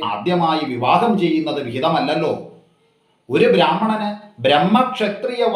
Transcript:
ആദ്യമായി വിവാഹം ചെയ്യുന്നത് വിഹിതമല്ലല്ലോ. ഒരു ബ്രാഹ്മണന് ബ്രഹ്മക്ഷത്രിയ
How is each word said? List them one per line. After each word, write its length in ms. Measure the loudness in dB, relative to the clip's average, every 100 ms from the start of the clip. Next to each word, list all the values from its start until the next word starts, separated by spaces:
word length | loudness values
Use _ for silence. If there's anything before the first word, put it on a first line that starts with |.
| -4
ആദ്യമായി 580 | -4 -2 0 0 -2 -4
വിവാഹം 460 | -2 2 2 2 0
ചെയ്യുന്നത് 400 | 0 0 -2 -4 -6
വിഹിതമല്ലല്ലോ. 680 | -2 0 0 0 -2 -2 -4 -10 -20 _ _ _ _ _ _ -2
ഒരു 160 | 2 4
ബ്രാഹ്മണന് 560 | 4 2 0 -2 -2 -4 -8 -14 -4
ബ്രഹ്മക്ഷത്രിയ 1000 | 2 2 4 2 2 -2 -4 -4 -6 -2 0